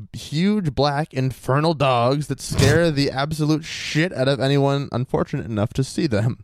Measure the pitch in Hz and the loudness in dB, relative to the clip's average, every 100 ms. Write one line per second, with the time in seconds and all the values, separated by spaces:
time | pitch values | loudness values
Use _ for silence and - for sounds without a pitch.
0 | 107 - - 147 190 214 165 123 143 143 | -12 -14 -6 -2 0 0 -2 0 0 0
1 | 160 127 131 - - 135 156 151 139 120 | -4 -2 -4 -4 0 2 2 2 2 2
2 | 120 143 143 135 - 143 135 156 170 143 | 2 0 -2 -6 -4 2 4 6 4 2
3 | 143 131 147 156 151 156 160 - - 151 | 0 0 -4 -2 0 0 -2 -10 -4 0
4 | 160 - 131 143 135 143 139 139 139 120 | 0 0 0 2 2 2 2 0 -2 -4
5 | 127 151 - 143 - 107 104 - 135 - | -2 -2 -2 -4 -4 -2 -2 -2 -4 -2
6 | 151 104 117 - | 0 0 0 -2